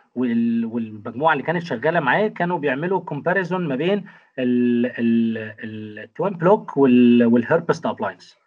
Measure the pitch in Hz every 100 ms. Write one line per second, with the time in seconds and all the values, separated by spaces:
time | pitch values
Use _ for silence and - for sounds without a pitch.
0 | _ 120 123 117 117 117 113 120 110 107
1 | 113 117 160 147 156 175 170 120 151 170
2 | 131 156 214 - 175 180 143 127 175 190
3 | 170 143 165 185 175 185 165 127 165 202
4 | - - _ - 127 123 123 120 120 -
5 | 117 117 113 110 110 110 110 110 107 107
6 | 107 - 185 170 170 220 - 143 135 123
7 | 120 120 117 120 113 151 - - 117 110
8 | 101 - - _